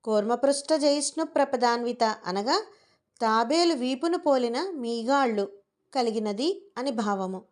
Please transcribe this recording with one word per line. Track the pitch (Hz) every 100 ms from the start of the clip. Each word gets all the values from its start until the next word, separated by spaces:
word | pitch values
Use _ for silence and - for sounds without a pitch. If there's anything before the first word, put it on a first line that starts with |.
కూర్మపృష్ఠ | - 214 208 240 277 277 -
జైష్ణు | 311 285 294 294 - 311
ప్రపదాన్విత | 311 269 262 240 240 240 240
అనగా | 226 214 - 190 214 349 440 - _ _ _ _
తాబేలు | 226 220 233 320 349
వీపును | 294 254 262 339 339
పోలిన | 311 269 240 247 381
మీగాళ్ళు | 320 233 233 226 277 262 214 - - _ _ _
కలిగినది | 277 240 220 214 202 302 392 - -
అని | 269
భావము. | 226 208 196 185 185 -